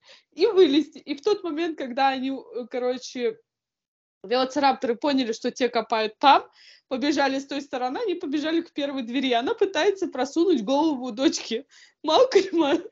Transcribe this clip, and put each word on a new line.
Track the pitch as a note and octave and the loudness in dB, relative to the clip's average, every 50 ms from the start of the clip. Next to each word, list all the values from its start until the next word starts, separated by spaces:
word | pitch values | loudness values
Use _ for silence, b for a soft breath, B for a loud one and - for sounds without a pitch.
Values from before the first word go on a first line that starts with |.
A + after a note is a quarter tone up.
| b b b b b b | b b b b b b
и | - C#4+ F4 | -4 0 0
вылезти. | A#4+ G4+ F#4 F#4 C#4+ C4+ D#4 D4 - - - | 2 6 6 4 6 4 2 0 -2 -6 -16
И | - - D4 | -12 -12 -8
в | C#4+ | -4
тот | - G#4+ G#4 G4+ F4 | -2 -2 -2 -2 -2
момент, | E4+ D4 D4+ E4+ E4+ D#4 | -6 -6 -4 -4 -4 -6
когда | - C#4 B3 A#3+ C4+ C4+ C4+ | -6 -8 -6 -2 0 0 0
они, | C4+ C4+ B3+ C4+ | 0 -2 -4 -6
э, | C4+ B3+ - - - A3+ B3 A3 | -6 -8 -10 -12 -10 -12 -10 -8
короче, | - B3+ B3 B3 B3+ B3 - - - C4 A#3+ A3+ A3 - _ _ _ _ _ _ _ _ _ _ _ _ _ _ _ _ - | -6 -4 -2 -2 -4 -4 -8 -12 -8 -4 -4 -4 -4 -6 _ _ _ _ _ _ _ _ _ _ _ _ _ _ _ _ -6
велоцирапторы | F#3+ A#3+ B3+ C4 C4 C4 D4 C#4 C4+ B3+ - - A#3 A#3+ | -2 -2 0 0 -2 0 2 2 2 2 0 -2 -4 -4
поняли, | G#3 - D4 C#4 C4+ B3+ G#3+ A3+ | -2 -2 0 0 0 0 -2 -4
что | - - B3 | -4 -6 -6
те | - - B3+ A#3+ | -4 -2 -2 -2
копают | - A#3 G#3+ - A#3 A3 G#3+ G#3+ - - | -2 -2 -2 -2 -2 -2 -2 -4 -2 2
там, | - C#4 D4 F#4 - - b b b b b b b - | 6 6 6 6 4 -2 b b b b b b b -8
побежали | C4+ B3+ B3 C#4+ D4 C#4+ C#4 C4+ C4+ C4+ | -6 -2 0 0 0 2 0 0 0 -4
с | C4+ | -6
той | - C#4+ C#4 | -6 -8 -8
стороны, | C#4 - - B3+ B3 B3+ C#4 G#4 | -8 -8 -6 -6 -4 -4 -4 -4
они | B4 G#4 E4+ | -4 -4 -4
побежали | F4 - D4 C4+ D4+ C#4 D#4 E4 E4 | -4 -6 -6 -4 -4 -2 -2 -2 -2
к | E4 - | -4 -4
первой | - D4+ C#4+ C#4+ C#4 C4+ A#3 | -6 -6 -6 -6 -6 -6 -6
двери. | A3 A#3+ C#4+ C4 C4 A#3+ | -4 -4 -2 0 0 0
Она | A#3 B3+ E4+ A#4 | 0 0 -2 -2
пытается | - G4+ G4 - D#4 E4 G4+ G4 - F4+ | 0 0 0 0 0 0 0 0 0 -2
просунуть | C#4+ - B3+ C4 C4+ - D#4+ E4+ G4 E4+ A#3+ G3+ | -6 -4 -4 -4 -2 0 0 2 2 2 2 0
голову | G3+ C4+ C#4+ D#4+ D#4+ D4 A#3+ B3+ B3+ | 0 2 2 2 2 0 -2 -6 -8
дочки | G#3+ A#3 C4+ D#4+ - - - - A3 A#3 - b b b b b b b - | -4 0 0 0 0 -2 -6 -6 -6 -6 -8 b b b b b b b -2
Малкольма. | D4+ D#4 G#4+ B4+ C5 - G4 F#4+ - - E4+ D#4 C#4 D#4 E4+ - - | 4 6 6 6 6 6 4 2 2 2 2 2 2 2 0 -2 -6